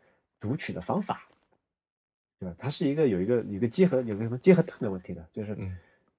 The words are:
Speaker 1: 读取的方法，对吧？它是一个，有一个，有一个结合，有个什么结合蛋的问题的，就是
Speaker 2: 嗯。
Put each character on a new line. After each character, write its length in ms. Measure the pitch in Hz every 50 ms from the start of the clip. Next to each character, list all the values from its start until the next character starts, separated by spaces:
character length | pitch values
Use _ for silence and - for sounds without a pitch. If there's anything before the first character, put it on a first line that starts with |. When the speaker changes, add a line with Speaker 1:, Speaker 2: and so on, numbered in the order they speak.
| _ _ _ _ _ _ _ _
Speaker 1:
读 160 | - 104 131
取 160 | 170 - -
的 80 | 95 87
方 180 | 90 - 120 190
法， 280 | 208 - - - - _ _ _ _ _ _ _ _ _ _ _ _ _ _ _ _ _ _ _ _ _ _ _
对 100 | 98 90
吧？ 80 | 85 -
它 120 | - 131
是 180 | 147 - 175 135
一 60 | 139
个， 120 | 156 156
有 140 | 131 101 87
一 60 | 92
个， 100 | 107 123 117
有 100 | - 101
一 60 | 101 95
个 100 | 117 117
结 180 | - - 190
合， 140 | 180 131 131
有 160 | 127 113 104
个 80 | 98 113
什 60 | 113
么 80 | 120 127
结 160 | - 185 185
合 80 | 165
蛋 120 | 170 - - -
的 100 | 131 107
问 80 | 98 92
题 100 | - -
的， 160 | 90 85 80 -
就 140 | _ 113 104
是 100 | 104 104 -
Speaker 2:
嗯。 180 | 95 92 92 90 _ _ _ _ _ _ _